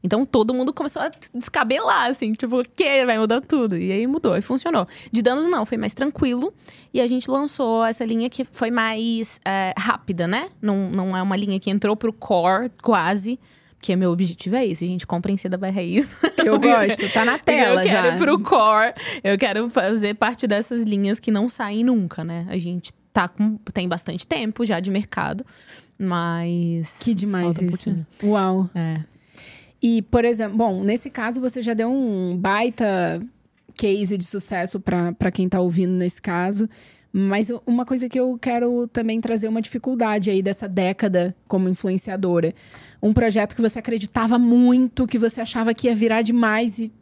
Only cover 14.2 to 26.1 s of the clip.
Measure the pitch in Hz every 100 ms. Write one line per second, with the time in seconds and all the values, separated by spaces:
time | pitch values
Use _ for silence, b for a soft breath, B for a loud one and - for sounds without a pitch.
14.2 | 185 - - 240 240 160 175 180 - 175
15.2 | 175 196 190 185 190 190 175 190 285 -
16.2 | 320 - 320 214 - 233 202 220 202 226
17.2 | 226 285 - 302 - - 185 190 175 170
18.2 | - - 208 381 320 320 330 - B 302
19.2 | 196 196 240 208 240 240 190 220 208 214
20.2 | 220 240 240 202 214 240 220 202 196 214
21.2 | - 208 233 - 214 208 240 240 180 -
22.2 | 165 170 175 185 170 175 - - _ -
23.2 | 143 - 214 214 - - 180 175 - 175
24.2 | - 330 220 - 233 175 190 190 208 -
25.2 | 143 185 254 B B B B _ 190